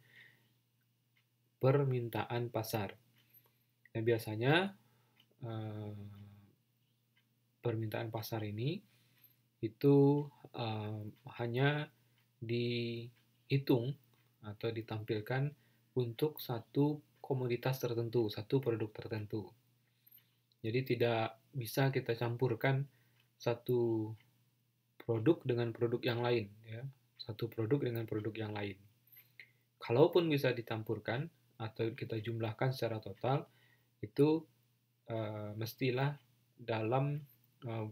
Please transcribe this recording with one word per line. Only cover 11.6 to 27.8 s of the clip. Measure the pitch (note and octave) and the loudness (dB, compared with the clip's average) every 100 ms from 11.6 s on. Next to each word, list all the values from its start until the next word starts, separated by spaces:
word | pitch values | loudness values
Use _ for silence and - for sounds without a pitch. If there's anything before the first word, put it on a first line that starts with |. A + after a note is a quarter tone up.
| C#3+ D3 D3+ _ _ _ _ - | 2 2 -4 _ _ _ _ -12
dihitung | A2+ A#2+ A#2+ A#2+ A#2 A#2 A#2+ _ _ _ - C#3 C3+ B2 B2 C#3+ _ _ _ _ G#2 | -4 0 0 0 -2 -6 -10 _ _ _ 0 0 4 2 2 -4 _ _ _ _ -12
atau | G2+ A#2 | -4 -4
ditampilkan | A2+ A2 G#2+ G#2+ G#2+ - C3 C#3+ - _ _ _ | -4 -4 -6 -2 -4 0 0 0 -4 _ _ _
untuk | C3 A#2+ A2+ D3+ D3+ | -2 -2 0 -2 -2
satu | - A#2 - C#3 D3 D3 _ _ | -6 -6 -2 2 2 0 _ _
komoditas | - C3 B2 A#2+ C3 C3+ | -4 -2 0 0 0 -2
tertentu, | A#2+ A#2 A#2 A#2+ G#2+ | -2 -2 0 2 0
satu | A2 - C#3 | -2 0 0
produk | C3 A2 A2 - | 2 0 -2 -6
tertentu. | - A2 G#2 G#2+ F#2+ _ _ _ _ _ _ _ _ _ _ _ | -6 -6 -4 -6 -8 _ _ _ _ _ _ _ _ _ _ _
Jadi | A2 B2 C3+ A#2 | -2 0 0 2
tidak | A#2+ A2+ A2+ - _ | 4 4 0 -4 _
bisa | C3+ A2+ - C3+ | -8 -4 2 2
kita | C3+ A#2+ A#2 | 2 -2 -2
campurkan | A#2 A#2+ B2+ A2+ C3+ C3+ C#3+ _ _ _ _ _ | -2 0 0 2 2 2 -2 _ _ _ _ _
satu | A#2+ A#2 - B2 A#2 A2+ G#2+ A2 _ _ _ _ _ _ _ _ | -2 -2 2 2 4 2 -2 -8 _ _ _ _ _ _ _ _
produk | - A2+ A2+ E3+ | -2 2 4 2
dengan | B2 A#2+ A#2 A2 | 2 0 0 0
produk | A#2+ A#2+ | 0 0
yang | B2 A#2 | 0 0
lain, | A#2+ A#2+ G2+ - | 2 2 0 -12
ya. | A2+ A2+ C3+ - _ - | -14 -10 -10 -14 _ -16
Satu | - G#2 A2+ | -12 -6 -6
produk | - A2 | -2 0
dengan | C#3+ | 2